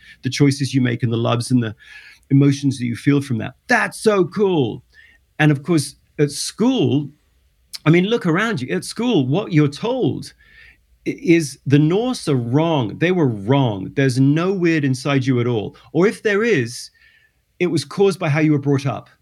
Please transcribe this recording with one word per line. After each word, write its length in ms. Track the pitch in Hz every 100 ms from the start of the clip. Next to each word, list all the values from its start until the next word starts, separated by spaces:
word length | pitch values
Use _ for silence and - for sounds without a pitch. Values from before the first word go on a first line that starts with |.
| - -
the 80 | 127
choices 440 | - 143 139 131
you 80 | 135
make 200 | 123 117
and 100 | 117
the 60 | 113
loves 320 | 117 120 -
and 140 | 127
the 120 | 110 - - - - - -
emotions 480 | 139 143 139 139 -
that 80 | 120
you 100 | 110
feel 260 | 143 143
from 180 | - 110
that. 160 | 101 - -
That's 320 | 233 202 -
so 260 | 220 202 175
cool. 580 | 196 196 165 113 - - _ - _ _ -
And 120 | 151
of 120 | 143
course, 320 | 165 165 - - _ -
at 100 | 143
school, 800 | - - - 240 254 127 139 147 - _ _ _ _ _ - 151
I 40 |
mean, 160 | 175 190
look 220 | 233 180
around 340 | 170 226 165
you. 120 | 127 180
At 100 | -
school, 400 | - 247 190 127
what 240 | 143 220
you're 160 | 156 147
told 640 | 147 220 262 156 - - _ _ - - _ _ _ -
i-, 100 | 120
is 380 | 143 165 139 - 123
the 140 | 143
Norse 480 | 156 196 254 240 -
are 80 | 131
wrong. 640 | 117 139 165 151 104 98
They 120 | 170
were 160 | 185 135
wrong. 640 | 104 98 139 127 98 117 143
There's 240 | 135 123
no 340 | 139 156 185
weird 300 | 202 170 160 139
inside 400 | 127 147 139 123
you 140 | 120
at 80 | 120
all. 280 | 113 98 - -
Or 140 | 156 202
if 160 | -
there 220 | 214 202
is, 480 | 233 156 117 123 - _ _ _ _ _ _ -
it 80 | 175
was 160 | 165
caused 360 | - 190 196 185
by 100 | 165
how 120 | 151
you 100 | 156
were 80 | 143
brought 260 | 139 135 135
up. 240 | 104 - _